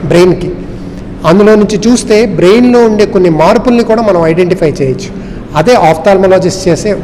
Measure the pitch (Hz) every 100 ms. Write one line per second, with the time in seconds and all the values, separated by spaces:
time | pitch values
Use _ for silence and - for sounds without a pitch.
0 | 160 170 185 170 - - - - - -
1 | - - 160 185 208 214 202 208 220 247
2 | - 214 226 165 170 220 247 240 233 208
3 | 202 190 175 156 165 226 254 240 214 220
4 | 220 180 165 165 180 180 160 135 135 127
5 | - - - - - 151 160 240 175 208
6 | 202 190 190 185 175 - - 165 214 196